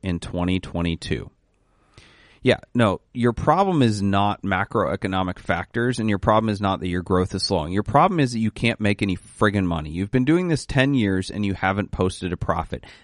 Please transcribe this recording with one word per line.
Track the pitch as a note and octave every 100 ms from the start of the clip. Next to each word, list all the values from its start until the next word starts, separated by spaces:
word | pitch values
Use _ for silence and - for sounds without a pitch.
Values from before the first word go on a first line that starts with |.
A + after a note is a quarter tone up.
in | F#2+ E2+
twenty | - F2 F2+ F#2
twenty-two." | - F2 E2+ E2 - C2 - - _ _ _ _ _ - - - _ _
Yeah, | B2+ - -
no, | B2 G#2+ F2+ _
your | B2 A#2+
problem | A2+ - E3+ G3 E3
is | A#2 G#2
not | G2 G2 G2+ -
macroeconomic | G2 F#2 G2+ A2+ D#2 F#2+ G2 F#2+ F2+ -
factors, | - F2 F#2 A#2 A#2+ A#2+
and | A2
your | G2
problem | - A2 A2
is | G2+
not | G2+ F#2+
that | F#2
your | F2+
growth | F2 F#2 F#2 F#2+
is |
slowing. | - F#2 D#2
Your | G2
problem | - C#3+ F3 E3+
is | B2+
that | A#2
you | A2
can't | - A#2+ A2+
make | G#2 G#2
any | G2+ F2
friggin' | - - G#2+ G2+ F2+
money. | D#2+ D2+
You've | E2+ G2
been | C3
doing | B2+ E3+ F3+
this | D3+ -
ten | C3 C3+
years, | C3+ G2+ F#2+ -
and | G2+ G2+
you |
haven't | F#2 F#2+ G2 -
posted | - F#2 - F2+
a | E2+
profit. | - E2 - B1+ - -